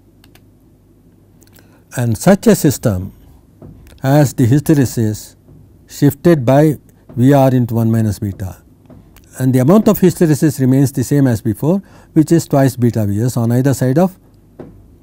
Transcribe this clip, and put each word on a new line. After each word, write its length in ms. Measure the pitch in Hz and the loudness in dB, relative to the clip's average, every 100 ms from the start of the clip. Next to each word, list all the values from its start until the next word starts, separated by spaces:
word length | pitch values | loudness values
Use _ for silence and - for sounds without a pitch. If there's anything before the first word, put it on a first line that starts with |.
| _ _ _ _ _ _ _ _ _ _ _ _ _ _ _ - _ _ _ - | _ _ _ _ _ _ _ _ _ _ _ _ _ _ _ -20 _ _ _ -6
And 220 | 120 107 | -4 -2
such 300 | 170 196 233 | 0 2 2
a 80 | 196 | 2
system 560 | 156 - 123 92 95 - - _ _ _ - - - - | 0 -2 -4 -4 -8 -16 -20 _ _ _ -20 -20 -20 -8
has 320 | 135 147 135 | 0 2 2
the 140 | - 120 | 0 0
hysteresis 880 | 143 147 147 123 - 110 104 - _ _ - - _ _ | 0 0 0 0 -2 -4 -6 -14 _ _ -20 -20 _ _
shifted 560 | - 143 - 180 160 | -2 -2 0 2 2
by 360 | 120 135 156 - _ _ - - | 2 2 2 -2 _ _ -12 0
V 180 | 127 | 2
r 200 | 143 135 | 4 2
into 220 | 127 120 117 | 0 -2 -2
one 160 | 113 | -2
minus 280 | 113 110 95 | -2 -2 -4
beta, 380 | 101 95 95 - _ _ _ - _ - _ - | -8 -10 -12 -14 _ _ _ -20 _ -20 _ -4
and 160 | 127 | 0
the 60 | 127 | 2
amount 280 | 127 214 214 | 4 4 2
of 120 | 196 | 2
hysteresis 600 | 180 - 165 147 156 - | 2 2 0 0 -2 0
remains 320 | 127 135 135 | 0 2 0
the 120 | - | -2
same 240 | 117 143 131 | -2 0 0
as 140 | 113 | -2
before, 420 | 117 101 143 196 - - _ | -4 -6 -6 -6 -10 -20 _
which 180 | 165 151 | -2 0
is 160 | 165 - | 0 0
twice 280 | 143 135 - | 0 0 0
beta 300 | 120 113 101 | -2 -2 -4
V 160 | 101 | -4
s 160 | 123 123 | -4 -4
on 140 | 117 | -2
either 220 | 120 135 | 0 -2
side 260 | 131 127 135 | -2 -2 0
of 180 | 185 - _ _ _ - - - _ _ | -2 -4 _ _ _ -20 -20 -20 _ _